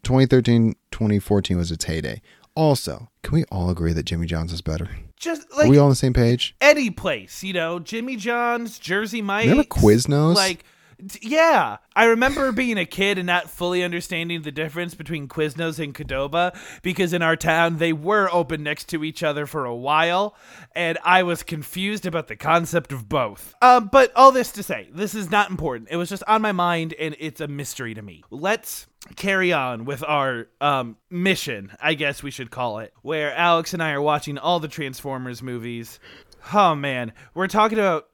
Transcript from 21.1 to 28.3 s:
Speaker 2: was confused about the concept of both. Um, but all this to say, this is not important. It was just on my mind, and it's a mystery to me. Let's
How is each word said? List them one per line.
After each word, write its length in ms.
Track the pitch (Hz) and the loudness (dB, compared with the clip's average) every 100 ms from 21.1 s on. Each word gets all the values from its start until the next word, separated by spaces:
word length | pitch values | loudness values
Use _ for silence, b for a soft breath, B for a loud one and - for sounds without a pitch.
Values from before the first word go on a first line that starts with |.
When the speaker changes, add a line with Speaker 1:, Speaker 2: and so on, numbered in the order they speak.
| 185 | 4
Speaker 2:
was 200 | 180 165 | 4 -4
confused 600 | - 165 139 175 196 214 185 | -6 -10 -10 -6 -6 -4 -6
about 220 | 165 156 | -6 -8
the 80 | 110 | -8
concept 540 | 151 170 170 170 - | 2 2 2 -2 -2
of 160 | 135 104 | -12 -4
both. 460 | 151 117 101 - _ | -2 -2 -6 -20 _
Um, 280 | 254 247 202 | 8 8 6
but 200 | 269 254 233 | 6 6 8
all 160 | 269 | 8
this 200 | 262 240 | 8 -4
to 100 | 208 | -8
say, 260 | 190 120 95 | -8 -8 -10
this 220 | 151 208 220 | -8 -8 -6
is 140 | 180 | 0
not 200 | 208 196 | 0 0
important. 400 | 185 151 120 113 | -2 -6 -6 -8
It 60 | 165 | -8
was 120 | 175 | -6
just 140 | 196 - | -8 0
on 140 | 220 | 0
my 100 | 214 | 0
mind, 400 | 185 175 170 160 160 | 0 0 0 -4 -6
and 160 | 156 151 | -8 -8
it's 220 | 156 147 | -12 -8
a 60 | 147 | -10
mystery 460 | 143 135 - 120 | -8 -10 -10 -10
to 80 | 110 | -10
me. 220 | 104 80 | -14 -20
Let's 580 | _ | _